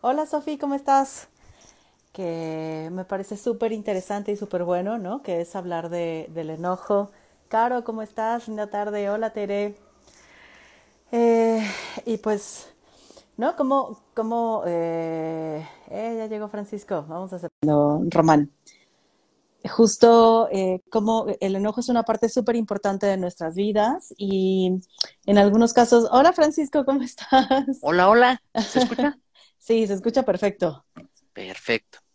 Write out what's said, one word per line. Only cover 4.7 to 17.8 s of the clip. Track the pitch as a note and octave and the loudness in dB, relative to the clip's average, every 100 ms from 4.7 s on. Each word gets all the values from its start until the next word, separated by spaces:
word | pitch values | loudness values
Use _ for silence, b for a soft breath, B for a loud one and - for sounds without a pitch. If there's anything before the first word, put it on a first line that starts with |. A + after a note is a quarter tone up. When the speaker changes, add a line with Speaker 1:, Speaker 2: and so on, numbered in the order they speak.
| F3 F#3+ A#3 | -2 -2 -6
Speaker 1:
¿no? | F#3 B3 | -6 -10
Que | C#4 F3 | -6 -6
es | E3+ | -6
hablar | G3+ F3 E3+ E3+ | -8 -8 -8 -6
de, | F3 E3+ D#3+ D#3 | -6 -6 -6 -10
del | E3 D#3 | -10 -10
enojo. | D#3+ F3 F#3 - G3+ G3+ b b b _ | -6 -4 -6 -2 -2 -2 b b b _
Caro, | A3 A#3 B3 | -2 0 -2
¿cómo | A#3 A3 | -6 -10
estás? | G#3+ - A3 A#3 A3+ | -10 -6 -4 -4 -6
Linda | G#3+ G#3 | -8 -6
tarde. | G#3 G#3 G#3 G3+ | -6 -6 -4 -4
Hola, | G#3 A3+ | -4 -4
Tere. | G#3+ G3+ G3+ G#3 G#3 _ _ b b b b b b b b b b _ | -6 -4 -2 -4 -8 _ _ b b b b b b b b b b _
Eh, | A#3 A#3 A#3 A3+ A3+ G#3+ F#3+ B B | 0 2 4 2 0 -2 -8 B B
y | - A3 | -6 -4
pues, | A3 G#3 - - - b b b b b b - | -2 -4 -4 -10 -12 b b b b b b -4
¿no? | B3 E4+ | -4 -2
¿Cómo, | C4+ C#4 B3 A3 _ | 0 0 0 -10 _
cómo, | - A3 A#3 A#3 A3 F3 | -6 -4 -2 0 -2 -2
eh, | E3+ E3 E3 E3 E3 D#3+ D#3+ D#3+ D#3 D3+ B - | -2 -2 -4 -4 -4 -4 -6 -6 -8 -10 B -14
eh, | G3+ A3+ A3+ | -8 -6 -6
ya | A3 | -6
llegó | G#3+ G#3 | -8 -8
Francisco? | G#3 G3+ G#3 - F3+ D3+ | -10 -10 -10 -6 -6 -6
Vamos | D#3+ F#3 | -10 -10
a | F3+ | -10
hacer. | E3+ _ | -12 _
No, | D3+ D3 | 2 4